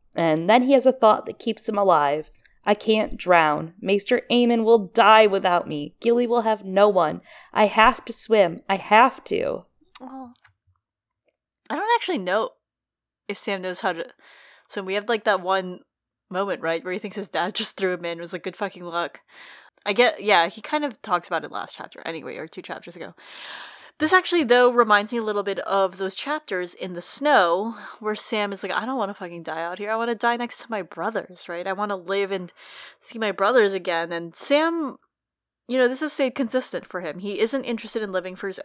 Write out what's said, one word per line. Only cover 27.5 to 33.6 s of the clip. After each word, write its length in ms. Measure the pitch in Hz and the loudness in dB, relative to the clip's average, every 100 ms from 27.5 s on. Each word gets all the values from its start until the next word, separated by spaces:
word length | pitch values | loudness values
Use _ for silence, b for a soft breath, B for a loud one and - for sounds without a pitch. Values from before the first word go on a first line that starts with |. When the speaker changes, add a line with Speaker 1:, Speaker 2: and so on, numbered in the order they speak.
| 180 226 220 B - | 2 -2 -8 B -10
Speaker 2:
where 160 | 214 214 | -6 -6
Sam 360 | - 214 202 | -4 -4 -4
is 100 | 196 | -6
like, 80 | 190 | -6
"I 120 | - 226 | -4 -4
don't 120 | 269 | -4
wanna 160 | 202 | -4
fucking 300 | 202 175 170 | -6 -12 -12
die 180 | 160 160 | -10 -6
out 160 | 170 185 | -6 -6
here. 120 | 208 | -6
I 40 | 226 | -4
wanna 200 | 233 220 | -4 -2
die 200 | 233 240 | -2 -2
next 240 | 240 - | -4 -8
to 80 | - | -8
my 100 | 214 | -8
brothers, 680 | 170 170 196 214 - 180 - | -8 -8 -6 -6 -8 -14 -12
right? 180 | 175 185 | -8 -6
I 60 | |
wanna 220 | 190 208 190 | -4 -4 -6
live 360 | 170 196 196 | -4 -2 -2
and 200 | 196 175 B B B B - | -4 -8 B B B B -20
see 180 | - 226 | -16 -6
my 120 | 214 | -4
brothers 420 | 190 196 254 | 0 2 4